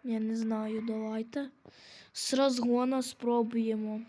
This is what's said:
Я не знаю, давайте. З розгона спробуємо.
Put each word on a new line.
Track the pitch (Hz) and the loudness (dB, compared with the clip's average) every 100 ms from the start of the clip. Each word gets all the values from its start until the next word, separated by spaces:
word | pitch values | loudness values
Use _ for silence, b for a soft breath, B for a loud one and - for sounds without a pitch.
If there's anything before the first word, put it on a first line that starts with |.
Я | 254 220 | -2 -2
не | 220 226 | 0 0
знаю, | 220 220 220 220 226 | 0 -2 -2 -4 -4
давайте. | 220 220 220 226 285 277 _ - B B B B | -4 -4 -4 -4 -6 -6 _ -20 B B B B
З | - - | -8 0
розгона | 262 277 247 240 240 247 262 | 4 4 4 2 2 2 0
спробуємо. | 254 - 240 240 233 233 220 220 214 214 | -2 -4 0 2 2 0 0 0 -2 -6